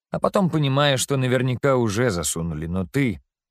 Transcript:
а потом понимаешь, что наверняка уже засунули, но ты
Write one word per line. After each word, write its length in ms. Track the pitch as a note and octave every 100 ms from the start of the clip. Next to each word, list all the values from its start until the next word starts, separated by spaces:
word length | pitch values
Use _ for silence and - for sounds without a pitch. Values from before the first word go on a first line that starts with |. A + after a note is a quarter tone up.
| _
а 80 | E2+
потом 320 | G3 G#3+ F3+
понимаешь, 500 | D#3+ C#3 C3+ D3 C3
что 160 | - C#3
наверняка 600 | B2+ B2+ B2+ B2 C#3+ C3
уже 340 | A2+ G2 B2+
засунули, 560 | F2 D#2 E2 E2+ D#2 D#2+
но 200 | F#2 F#2
ты 360 | C#3 C3 D#2+ _ _ _